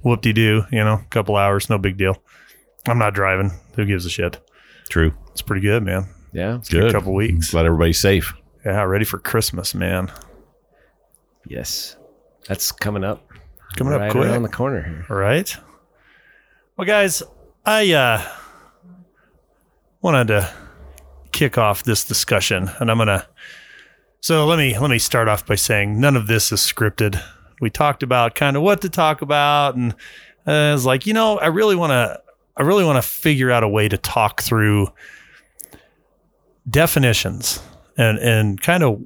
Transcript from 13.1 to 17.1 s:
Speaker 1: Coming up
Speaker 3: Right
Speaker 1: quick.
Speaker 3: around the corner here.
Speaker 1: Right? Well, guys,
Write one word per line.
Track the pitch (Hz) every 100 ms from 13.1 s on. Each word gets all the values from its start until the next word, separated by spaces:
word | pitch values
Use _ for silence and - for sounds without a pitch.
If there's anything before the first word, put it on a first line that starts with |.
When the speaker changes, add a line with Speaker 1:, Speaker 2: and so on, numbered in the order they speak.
| - _ - - - - -
Speaker 1:
Coming | 131
up | 143
Speaker 3:
Right | 208
Speaker 1:
quick. | - -
Speaker 3:
around | 120
the | 117
corner | - 127 120
here. | 80 78 85
Speaker 1:
Right? | 98 98 143 196 - - _ _ _ _ _ _ _ _ _ _ -
Well, | 185
guys, | 214 196